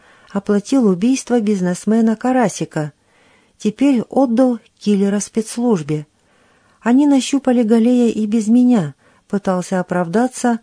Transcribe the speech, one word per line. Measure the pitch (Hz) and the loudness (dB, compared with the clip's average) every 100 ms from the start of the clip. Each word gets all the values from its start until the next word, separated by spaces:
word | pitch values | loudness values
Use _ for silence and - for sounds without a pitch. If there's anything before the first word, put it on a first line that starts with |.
| _ _ _ | _ _ _
оплатил | 202 - 202 - 269 220 | -8 -2 -2 0 0 2
убийство | 175 233 262 - 240 | 2 0 -2 -2 -2
бизнесмена | 208 202 180 180 - 226 226 220 | 0 -2 -2 -4 -2 0 2 0
Карасика. | 254 254 214 - 156 160 147 - _ _ _ _ _ _ | -2 0 0 -2 -8 -6 -8 -10 _ _ _ _ _ _
Теперь | 214 208 277 247 | -6 0 0 0
отдал | - - 262 226 254 233 - _ | 0 0 0 2 0 0 -8 _
киллера | 208 202 202 202 | -2 0 0 -2
спецслужбе. | - - 220 - 240 196 147 151 147 _ _ _ _ _ _ _ | -4 -6 -6 -4 -2 -2 -2 -8 -8 _ _ _ _ _ _ _
«Они | 226 254 294 | 0 2 4
нащупали | 269 - 277 262 240 | 2 0 -2 0 0
Галея | 220 226 226 247 233 | 2 2 4 2 2
и | 214 214 | 0 -2
без | 226 208 | -2 2
меня», | 240 247 240 147 - _ _ _ | 4 4 2 0 -8 _ _ _
пытался | 202 196 185 180 185 | -6 -2 -4 -2 -4
оправдаться | 180 175 170 208 254 - 240 233 | -2 -4 -2 -2 -2 -2 -2 -4